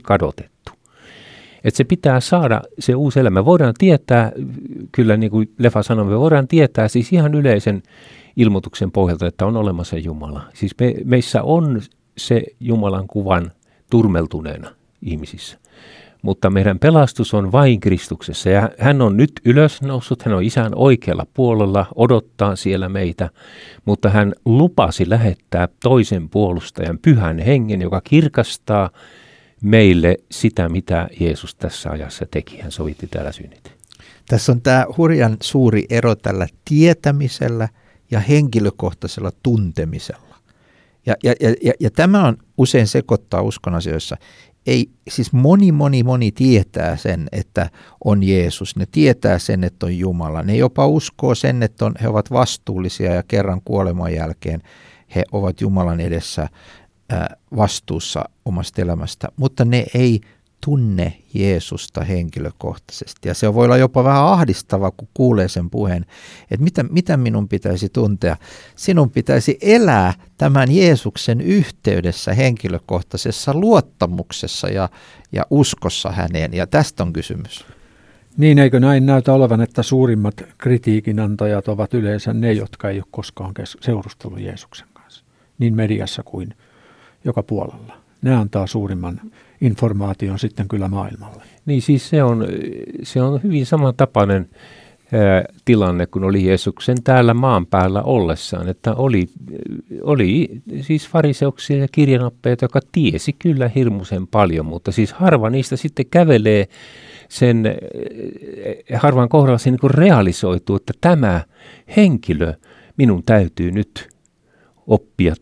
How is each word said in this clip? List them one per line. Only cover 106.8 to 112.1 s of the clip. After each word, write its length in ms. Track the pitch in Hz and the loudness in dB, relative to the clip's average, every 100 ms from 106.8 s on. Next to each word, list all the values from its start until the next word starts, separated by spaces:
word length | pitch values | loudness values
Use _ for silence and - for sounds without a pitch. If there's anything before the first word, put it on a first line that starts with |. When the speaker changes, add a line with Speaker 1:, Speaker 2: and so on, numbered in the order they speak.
| - - - - - | -20 -20 -20 -20 -10
Speaker 1:
sen, 480 | - 123 113 110 - - 60 - 220 - - - - 101 - - 117 | 0 2 2 0 -4 -10 -12 -12 -12 -14 -14 -18 -12 -12 -12 -8 0
harvan 340 | 147 127 120 | 2 2 4
kohdalla 280 | 156 135 120 | 4 4 4
se 140 | 131 | 2
niinku 160 | 127 139 | 2 2
realisoituu, 880 | 135 190 135 95 85 98 90 - 98 | 4 6 6 4 0 -2 -2 -2 -4
että 180 | - - | -4 0
tämä 400 | 180 170 113 85 - _ - - - - | 2 2 2 0 -4 _ -20 -20 -4 2
henkilö 560 | 196 | 4